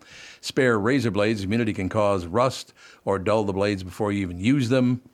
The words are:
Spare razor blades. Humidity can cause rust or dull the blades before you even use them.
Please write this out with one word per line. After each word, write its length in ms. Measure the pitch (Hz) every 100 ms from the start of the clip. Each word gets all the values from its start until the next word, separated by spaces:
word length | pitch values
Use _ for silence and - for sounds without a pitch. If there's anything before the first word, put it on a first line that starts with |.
| - - - -
Spare 360 | - - 127 110
razor 320 | 107 139 113
blades. 300 | 98 107 110
Humidity 320 | 95 117 110
can 160 | 95 92
cause 380 | 110 104 98 87
rust 460 | 107 131 - - _ - -
or 140 | - 98
dull 240 | 92 110
the 100 | 101
blades 300 | 95 101 98
before 300 | 92 - 104
you 80 | 101
even 180 | 92 87
use 300 | 107 143 117
them. 340 | 131 123 127 -